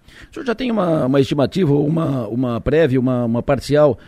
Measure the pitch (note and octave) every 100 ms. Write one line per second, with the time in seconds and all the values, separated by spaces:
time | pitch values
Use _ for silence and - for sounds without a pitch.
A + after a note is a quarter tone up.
0 | _ - - - C4+ A3 B3+ A3 F3 D#3+
1 | B2+ C#3 C3+ D3 B2 - E3+ C#3+ D3 D#3+
2 | E3 C3+ G#2+ A2+ C3 A2+ - D3 D#3+ C3
3 | B2 B2+ A#2+ A#2 A#2 C#3 - C#3+ D3+ A#2